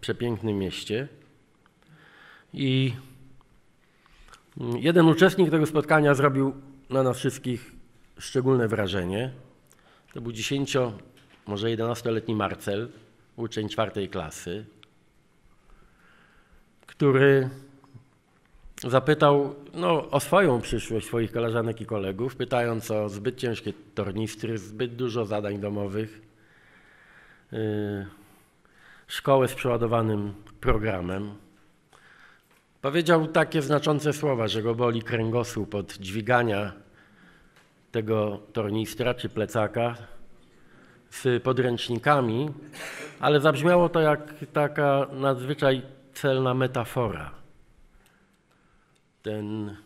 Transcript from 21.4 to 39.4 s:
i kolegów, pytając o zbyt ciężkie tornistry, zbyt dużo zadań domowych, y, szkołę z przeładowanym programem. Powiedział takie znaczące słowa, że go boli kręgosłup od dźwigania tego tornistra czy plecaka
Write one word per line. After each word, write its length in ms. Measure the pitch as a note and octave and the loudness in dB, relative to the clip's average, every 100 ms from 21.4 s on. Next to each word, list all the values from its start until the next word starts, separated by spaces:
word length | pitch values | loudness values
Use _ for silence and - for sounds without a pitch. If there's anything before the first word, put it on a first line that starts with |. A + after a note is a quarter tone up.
| A#2 A#2 A2+ A2 | -2 0 -2 -4
i 60 | G#2 | -6
kolegów, 500 | G#2+ F#2+ G2 C3 - | -4 -4 -4 -6 -6
pytając 540 | B2 B2 A#2+ A2+ - | -2 0 0 -2 -2
o 180 | G#2+ G#2 | -2 -2
zbyt 280 | G2+ A2+ B2+ | -4 -6 -4
ciężkie 360 | B2 A2 G#2 - - | -6 -4 -8 -10 -12
tornistry, 640 | - G2 F#2+ A2 - A2+ A2 | -6 -6 -4 -6 -6 -8 -8
zbyt 380 | F#2+ G#2+ B2 A#2+ | -8 -8 -6 -4
dużo 300 | B2 A#2+ G#2 | -4 -2 -2
zadań 320 | G#2+ G#2 G#2 | -2 -4 -4
domowych, 600 | G2+ G#2 G2+ G#2 A2 - - _ _ _ _ - _ - - - - - - | -4 -4 -4 -4 -6 -10 -20 _ _ _ _ -20 _ -20 -20 -20 -20 -20 -12
y, 540 | A2+ G#2+ G#2+ G#2 G2+ F#2+ - - _ _ _ _ _ - - - | -6 -4 -2 -4 -6 -8 -16 -20 _ _ _ _ _ -20 -20 -12
szkołę 420 | - - C3+ B2 | -4 2 4 4
z 60 | |
przeładowanym 800 | - B2+ A#2 A#2 A#2 A2 G#2 G2+ G2+ - - | -2 -2 0 0 0 0 -2 -4 -10 -18 -4
programem. 760 | C3 A#2 G#2+ F#2+ F2 F#2+ G#2 G#2 - _ _ _ _ - - - - _ _ _ _ _ | 0 0 0 -4 -4 -6 -8 -14 -20 _ _ _ _ -20 -20 -20 -20 _ _ _ _ _
Powiedział 460 | C#3 D#3+ E3 E3 D#3 | -2 0 4 4 4
takie 360 | E3 D#3 E3 | 2 2 0
znaczące 500 | C3+ D3 D3+ D3 D3 | 2 2 2 0 0
słowa, 360 | - D3+ B2 A2 | 0 0 0 0
że 140 | G#2+ | 0
go 120 | A2 | -2
boli 280 | A#2 A#2+ A#2 | 0 0 0
kręgosłup 720 | - A#2 A2+ A#2+ A2 A2+ F#2+ | -2 -2 0 0 -2 -4 -4
od 240 | G2+ F#2+ - | -6 -8 -10
dźwigania 880 | F#2+ G#2+ G#2+ B2 A#2+ G2+ G2+ - - - - _ - _ _ _ _ _ _ | -8 -6 0 2 2 0 -4 -10 -20 -20 -20 _ -20 _ _ _ _ _ _
tego 480 | A#2 G#2+ A2 G#2 G2+ - | -6 0 0 0 -4 -8
tornistra 600 | - G#2+ G#2+ G#2 A2+ B2 | -4 -2 -2 -4 -2 -2
czy 140 | B2 A2 | -2 -4
plecaka 680 | - | -4